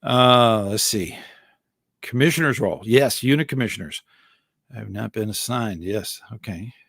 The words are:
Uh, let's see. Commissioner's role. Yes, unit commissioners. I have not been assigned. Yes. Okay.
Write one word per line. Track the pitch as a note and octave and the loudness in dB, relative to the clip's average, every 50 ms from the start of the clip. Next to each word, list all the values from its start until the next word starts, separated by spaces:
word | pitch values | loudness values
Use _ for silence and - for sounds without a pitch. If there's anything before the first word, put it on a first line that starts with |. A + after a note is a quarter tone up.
| _ | _
Uh, | - A#2+ B2 B2+ B2 B2 B2 A#2+ A#2 A2+ A2 G#2 G2 | 0 2 4 6 8 8 8 6 6 4 2 0 -2
let's | G2+ G#2+ - | -2 -2 -2
see. | - - A2 F#2 E2 - - - - - _ _ _ _ _ _ _ _ _ _ _ _ _ | -2 -2 -2 -4 -6 -8 -14 -18 -20 -20 _ _ _ _ _ _ _ _ _ _ _ _ _
Commissioner's | - - - B2 C3 D#3+ E3 - E3 D3+ C3 A2+ | -18 -8 -2 2 2 2 2 2 0 0 0 0
role. | C3 G2+ E2 - - | 0 -2 -2 -2 -4
Yes, | A2 A2+ B2+ C#3 C3 - - - | 2 4 4 4 4 0 -2 0
unit | B2 C3+ D3 D#3 | 2 2 2 2
commissioners. | D3 - C3+ B2+ A2 - - F#2 D#2 - - - _ _ _ _ _ _ _ _ _ _ _ _ _ - | -2 -2 -2 -2 -2 -4 -6 -12 -12 -12 -14 -16 _ _ _ _ _ _ _ _ _ _ _ _ _ -14
I | A2+ | -14
have | G#2+ G#2 | -12 -10
not | G2 G2+ A2 A2 - | -8 -8 -8 -8 -4
been | - A2 G#2+ | -4 -6 -4
assigned. | G#2 - - - A#2+ B2 A#2 A2 G2+ E2+ E2+ | -4 -6 -6 -4 -4 -2 -2 -4 -6 -6 -6
Yes. | F2+ G2+ G#2+ F#2+ - - - - - A2+ | -6 -4 -4 -4 -6 -12 -14 -14 -16 -18
Okay. | G#2+ _ - G2 E2+ F#2+ A#2 A#2+ _ _ | -16 _ -10 -10 -10 -10 -14 -16 _ _